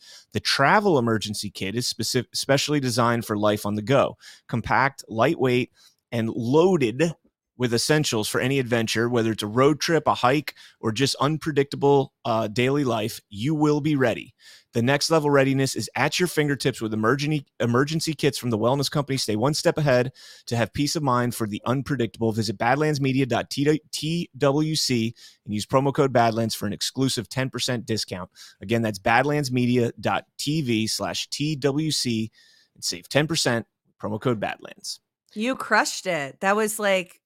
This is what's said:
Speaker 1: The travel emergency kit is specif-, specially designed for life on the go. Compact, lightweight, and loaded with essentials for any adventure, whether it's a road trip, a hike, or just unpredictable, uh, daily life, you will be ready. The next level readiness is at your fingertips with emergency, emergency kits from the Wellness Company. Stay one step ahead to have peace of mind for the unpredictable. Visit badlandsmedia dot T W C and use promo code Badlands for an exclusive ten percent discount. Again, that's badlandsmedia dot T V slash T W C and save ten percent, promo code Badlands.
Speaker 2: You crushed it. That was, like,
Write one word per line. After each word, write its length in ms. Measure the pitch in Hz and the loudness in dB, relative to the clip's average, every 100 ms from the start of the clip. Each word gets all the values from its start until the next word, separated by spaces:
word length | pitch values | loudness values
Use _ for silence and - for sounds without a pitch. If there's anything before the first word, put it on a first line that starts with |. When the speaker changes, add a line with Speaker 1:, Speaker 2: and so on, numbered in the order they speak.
| - - _ | -20 -20 _
Speaker 1:
The 60 | 101 | -6
travel 600 | - - 139 208 208 143 | -2 2 4 4 4 2
emergency 500 | 117 113 104 101 101 | 2 0 -2 -8 -8
kit 240 | - 95 | -8 -6
is 180 | 117 - | -4 -4
specif-, 360 | - 117 127 113 | -4 -2 -2 -4
specially 480 | - - 135 - 147 | -4 0 0 2 -2
designed 460 | 127 113 117 117 110 | 0 2 2 2 -2
for 100 | 104 | 0
life 300 | 107 104 104 | 2 0 -2
on 80 | |
the 80 | 107 | -4
go. 380 | 107 135 98 - - - - | 2 2 2 -2 -20 -20 -6
Compact, 560 | 117 - 113 135 - - | -4 0 2 2 -2 -6
lightweight, 640 | 110 135 - 120 123 123 _ _ _ - | 0 0 2 2 2 0 _ _ _ -8
and 180 | 117 113 | -4 -4
loaded 840 | - 117 151 190 175 120 127 170 - _ _ _ - | -4 2 4 6 4 2 0 -2 -2 _ _ _ -4
with 160 | 123 | 0
essentials 560 | 117 - 151 143 113 101 | 0 2 2 2 0 -2
for 100 | - | 0
any 180 | 127 139 | 0 0
adventure, 520 | 120 120 113 113 120 | 0 0 0 0 0
whether 240 | 123 113 | 2 0
it's 100 | 104 | -2
a 40 | 104 | -2
road 340 | 113 143 143 | 4 4 4
trip, 260 | - 156 127 | 0 2 2
a 60 | |
hike, 400 | 101 127 151 - - - _ | 2 2 0 -2 -12 -20 _
or 140 | 113 | -2
just 220 | 107 135 - | 0 0 0
unpredictable, 1000 | 135 156 165 143 139 131 139 139 131 _ | 0 0 -2 0 -2 2 4 4 2 _
uh, 240 | 123 113 110 | -2 -2 0
daily 380 | 104 127 143 131 | 0 0 2 0
life, 340 | 110 110 - _ | 0 -2 -8 _
you 240 | 101 131 | -6 -2
will 280 | 156 151 147 | 2 2 2
be 160 | 151 143 | 2 2
ready. 360 | 123 80 - _ - - _ | 2 0 -8 _ -20 -20 _
The 100 | 117 | -2
next 300 | 120 143 - | 2 2 2
level 180 | 160 147 | 2 4
readiness 460 | 139 135 135 131 - | 4 4 2 0 -2
is 140 | - 113 | -6 -2
at 240 | 147 - | -2 0
your 80 | 180 | -2
fingertips 520 | - 147 139 139 - | 0 -2 0 -2 -2
with 140 | 110 | -4
emergency, 520 | 110 113 139 147 151 - - | 0 2 2 0 -4 -4 -4
emergency 540 | 117 120 147 160 - | 0 2 2 -2 -4
kits 240 | 156 147 - | -2 -2 0
from 140 | 123 | -2
the 60 | 107 | 0
Wellness 320 | 117 139 135 | 2 0 -2
Company. 280 | 151 139 135 | -2 -2 -4
Stay 180 | - 107 | -2 0
one 200 | 135 156 | 0 2
step 220 | 170 156 | 0 2
ahead 360 | 147 123 127 - - - - | 4 4 2 -4 -20 -16 -4
to 100 | 117 | -2
have 160 | 107 | 0
peace 240 | - 143 170 | -2 -2 0
of 80 | |
mind 320 | 139 123 120 - | 0 2 0 -2
for 120 | 110 | -4
the 140 | 104 - | -4 -2
unpredictable. 680 | 135 - 135 113 - 113 | -2 -2 -2 -4 -2 -2
Visit 260 | 107 107 98 | 0 -4 -2
badlandsmedia 680 | 117 135 151 143 135 131 131 | 0 2 0 0 0 0 0
dot 220 | 113 90 | -2 -2
T 800 | - 143 151 _ - 151 170 - 123 | -2 0 0 _ -8 -4 -4 -6 -2
W 380 | 143 143 156 156 | 0 2 0 -2
C 400 | - 120 113 - - _ | 0 0 -2 -6 -20 _
and 100 | - | -8
use 120 | 104 - | -6 0
promo 260 | 135 139 | 0 2
code 220 | 143 135 | 2 2
Badlands 400 | 123 117 110 113 | 4 4 2 -2
for 140 | - 104 | -2 -6
an 40 | |
exclusive 560 | 82 - 127 135 - 101 | -4 -6 -2 -2 -2 -6
ten 220 | - 131 | -4 -4
percent 380 | 123 - 123 - | -4 -4 -4 -4
discount. 420 | 107 - 92 90 - - - | -4 -4 -10 -12 -16 -20 -12
Again, 220 | 98 117 | -2 0
that's 160 | 110 98 | 0 -2
badlandsmedia 920 | 117 120 143 147 135 127 123 123 117 - | 2 4 4 0 0 0 2 2 2 -2
dot 260 | 107 95 - - | -4 -4 -6 -8
T 240 | - 156 | -4 -2
V 240 | 127 110 110 | 0 0 0
slash 420 | - 92 87 - | -4 -4 -6 -8
T 260 | - 151 147 | -6 -4 -2
W 340 | 143 139 156 | -2 0 -2
C 420 | 135 123 113 110 _ _ _ _ - | -2 -2 -2 -4 _ _ _ _ -12
and 80 | |
save 260 | - - - | -10 -10 -2
ten 160 | 139 151 | 0 0
percent, 400 | - 139 117 - _ _ _ | 0 0 -2 -4 _ _ _
promo 220 | 101 107 | -8 -4
code 180 | 131 110 | -2 -2
Badlands. 600 | 95 - - - - - _ _ _ | -4 -8 -14 -16 -14 -14 _ _ _
Speaker 2:
You 220 | 214 233 262 | -6 -4 -4
crushed 520 | - 220 302 - 185 | 0 0 0 -4 -4
it. 340 | 160 135 - | -4 -6 -4
That 140 | 196 208 | 0 2
was, 240 | 214 214 | 0 -2
like, 420 | 208 190 175 - | 0 0 -2 -14